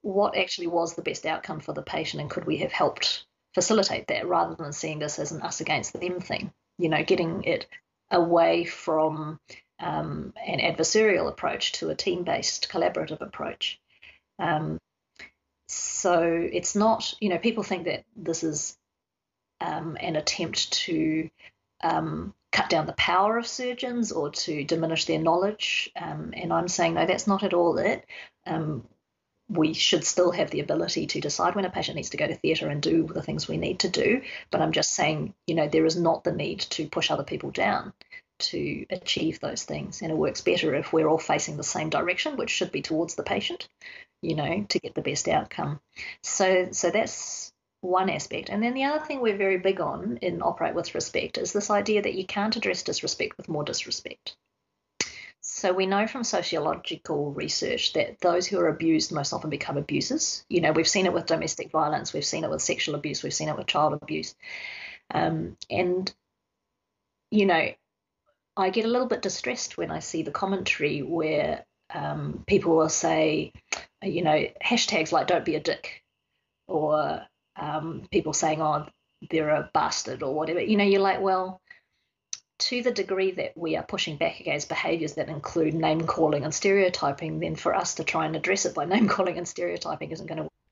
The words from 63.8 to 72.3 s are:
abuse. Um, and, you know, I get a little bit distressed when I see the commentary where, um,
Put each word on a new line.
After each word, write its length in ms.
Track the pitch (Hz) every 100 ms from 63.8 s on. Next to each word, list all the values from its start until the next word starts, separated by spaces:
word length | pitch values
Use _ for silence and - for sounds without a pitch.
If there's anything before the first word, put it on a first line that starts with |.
| 151 147
abuse. 360 | - 156 156 - - - - - - - _
Um, 440 | - 165 160 165 - -
and, 440 | - 180 180 190 - _ _ _ _ _ _ _ _ _ _ _
you 140 | 214 196
know, 260 | 165 - - _ _ _ _ _ _ _ -
I 140 | 190
get 140 | 196
a 40 | 220
little 200 | 247 247
bit 140 | 226
distressed 540 | 196 - - 240 - -
when 140 | 165
I 80 | 156
see 240 | - 160
the 80 | 160
commentary 720 | - 196 190 185 - 147 143
where, 600 | 131 165 156 151 151 156 - _ _
um, 520 | 156 147 151 147